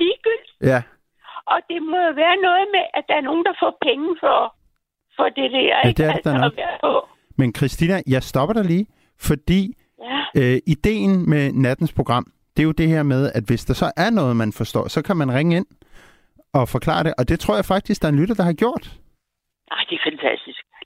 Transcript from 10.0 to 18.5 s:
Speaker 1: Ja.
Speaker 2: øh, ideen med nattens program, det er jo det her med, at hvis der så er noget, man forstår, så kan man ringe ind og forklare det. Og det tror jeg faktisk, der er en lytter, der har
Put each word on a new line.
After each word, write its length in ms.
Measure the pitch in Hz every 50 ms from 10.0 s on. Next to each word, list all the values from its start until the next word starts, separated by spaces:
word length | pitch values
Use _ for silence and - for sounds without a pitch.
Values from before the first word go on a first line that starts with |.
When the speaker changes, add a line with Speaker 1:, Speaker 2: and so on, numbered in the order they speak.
| 240 240
Speaker 1:
Ja. 100 | 262 285 285 - - -
Speaker 2:
øh, 180 | 127 123 127 127 - - 151
ideen 540 | - - 208 220 214 196 196 190 185 170 160
med 240 | 156 151 143 139 -
nattens 400 | 131 135 123 131 - 165 156 -
program, 320 | - 151 - 120 123 - - _ _ _ _ -
det 60 | - 151
er 40 | 156
jo 0 | 156 -
det 60 | 165 160
her 140 | 160 156 147
med, 280 | 143 131 131 139 139 -
at 80 | 123 110 -
hvis 180 | 135 113 -
der 80 | - 131
så 160 | - 139 127 - -
er 120 | 175 220
noget, 260 | 233 208 151 127 120
man 160 | 117 113 107 - -
forstår, 300 | 113 - - 117 - -
så 160 | - 165 147
kan 140 | - 202 165
man 160 | 147 131 123 135
ringe 200 | 156 170 170 175
ind 80 | - - _ _ _ _ - - - - _ _ _ _ _ _ _ _ -
og 140 | 143 123 -
forklare 360 | - 123 - - 156 165 156
det. 100 | 160 - -
Og 100 | 127 -
det 100 | 160 170
tror 160 | - - 208
jeg 100 | 208 190
faktisk, 360 | - 190 196 - - 208 -
der 60 | - 156
er 40 |
en 80 | 147 143
lytter, 160 | 160 208 226
der 80 | 202 180
har 100 | 175